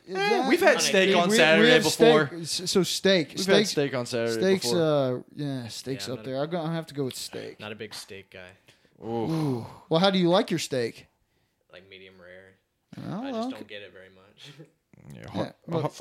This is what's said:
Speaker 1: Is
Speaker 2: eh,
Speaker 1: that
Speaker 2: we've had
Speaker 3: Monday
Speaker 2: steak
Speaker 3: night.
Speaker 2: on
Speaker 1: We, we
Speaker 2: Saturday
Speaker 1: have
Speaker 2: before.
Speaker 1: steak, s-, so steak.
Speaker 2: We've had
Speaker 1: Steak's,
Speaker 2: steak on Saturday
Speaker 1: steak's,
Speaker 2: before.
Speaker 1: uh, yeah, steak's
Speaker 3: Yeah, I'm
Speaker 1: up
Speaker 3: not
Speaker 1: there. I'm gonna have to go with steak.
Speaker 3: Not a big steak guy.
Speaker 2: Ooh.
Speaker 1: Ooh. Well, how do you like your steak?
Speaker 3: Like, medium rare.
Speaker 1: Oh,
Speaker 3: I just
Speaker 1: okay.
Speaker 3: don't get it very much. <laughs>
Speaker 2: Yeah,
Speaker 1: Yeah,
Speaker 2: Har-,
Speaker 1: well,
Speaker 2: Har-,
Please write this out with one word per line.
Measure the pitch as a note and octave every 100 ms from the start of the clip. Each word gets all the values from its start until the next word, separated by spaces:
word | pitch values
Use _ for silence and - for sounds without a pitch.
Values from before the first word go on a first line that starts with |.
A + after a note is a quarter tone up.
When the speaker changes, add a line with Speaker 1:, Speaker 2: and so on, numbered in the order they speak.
| -
Speaker 1:
Is | F#3
Speaker 2:
eh, | G4+
Speaker 1:
that | G#4 G#3
Speaker 2:
we've | E4+
had | F#4 B3+
Speaker 3:
Monday | D3
Speaker 2:
steak | G3 F#3+
Speaker 3:
night. | F#3
Speaker 2:
on | F3
Speaker 1:
We, |
we | A3
Speaker 2:
Saturday | D#3 D#3+ -
Speaker 1:
have | -
Speaker 2:
before. | D#3 - A3+ A3+ C#3+
Speaker 1:
steak, | E3+ E3 - F3+
s-, |
so | G3+
steak. | F3 - F#3+ F#3+ D3
Speaker 2:
We've | -
had | F#3+ G3
Speaker 1:
Steak's, | G#3
Speaker 2:
steak | - C#3+ B2+
on | B2
Saturday | A#2+ A#2 A2+
Speaker 1:
steak's, | F#3 F#3+ A#2+
Speaker 2:
before. | F3
Speaker 1:
uh, | D#3+ D3 C3 B2+ - -
yeah, | C#3+ C3+ A#2
steak's | - B2 C3 -
Speaker 3:
Yeah, |
I'm | B2+
Speaker 1:
up | A2+
Speaker 3:
not |
Speaker 1:
there. | C3
I'm | D3+
gonna | F3 D#3
have | E3 D#3+
to | C#3
go | C3
with | -
steak. | - A2+ A2 -
Speaker 3:
Not | G#2+
a | G#2+
big | A2
steak | - - G2 F#2+
guy. | F#2+ F2+ F#2+ _ _ _ _
Speaker 2:
Ooh. | A2 A#2 A#2
Speaker 1:
Ooh. | D#3+ D3+ B2 A2+ - -
Well, | E3
how | G3
do | F#3
you | E3+
like | F#3 -
your | E3
steak? | - C3+ A#2 - - _ _ _ _ _ _
Speaker 3:
Like, | F2+ F#2+
medium | F#2+ F#2+ F#2
rare. | F2 F#2 F#2+ F#2+ _ _ _ -
Speaker 1:
Oh, | - E3+
Speaker 3:
I | C4+
just | A#3 A#3+
Speaker 1:
okay. | A#3
Speaker 3:
don't | -
get | G#2
it | G2
very | F#2 F#2+
much. | F#2+ G2 G#2 C#3+ C#3 D#3+
<laughs> | _ _ _ - C2
Speaker 2:
Yeah, |
Speaker 1:
Yeah, | A1+
Speaker 2:
Har-, | G2+ - - -
Speaker 1:
well, | E3
Speaker 2:
Har-, | D3 -